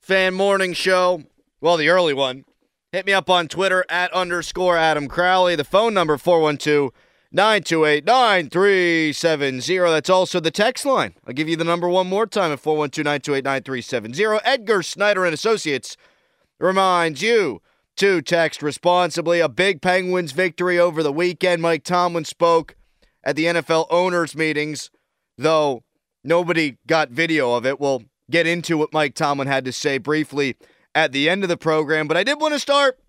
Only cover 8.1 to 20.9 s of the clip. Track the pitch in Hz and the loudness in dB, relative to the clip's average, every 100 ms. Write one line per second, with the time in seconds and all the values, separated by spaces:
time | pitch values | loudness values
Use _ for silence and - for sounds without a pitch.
8.1 | 254 240 190 151 165 196 196 175 165 156 | 4 4 2 0 2 2 4 2 2 0
9.1 | 139 170 156 139 131 120 185 175 160 143 | 0 0 0 -2 -4 -4 0 2 0 2
10.1 | 185 180 180 160 - 214 254 285 254 120 | 2 2 0 -2 0 0 0 -2 0 -2
11.1 | - - 127 156 160 165 175 175 180 185 | -6 -12 -6 -4 -2 0 0 0 0 0
12.1 | 190 220 214 180 143 - 156 147 151 147 | -2 -2 0 -2 -2 -2 0 -2 -2 -2
13.1 | 147 139 139 135 135 131 131 117 127 107 | -2 -2 -4 -2 -4 -4 -10 -6 -6 -6
14.1 | 131 214 214 220 269 208 208 165 - 202 | -4 -2 0 0 -2 0 -2 -2 -2 0
15.1 | 196 180 156 220 220 160 135 - - _ | 2 0 -2 -2 -2 -2 -6 -6 -20 _
16.1 | _ _ _ _ _ 165 190 190 180 165 | _ _ _ _ _ -2 2 2 2 0
17.1 | 143 202 233 180 101 _ _ _ - 202 | -2 0 2 0 -4 _ _ _ 0 2
18.1 | 185 147 170 160 - 151 135 175 180 175 | 2 0 0 0 -2 -8 -2 2 2 2
19.1 | 170 160 170 160 120 185 185 185 185 185 | -2 0 2 0 2 0 0 0 0 0
20.1 | 180 170 135 185 160 180 175 175 | -2 -4 -2 -2 -2 -2 2 2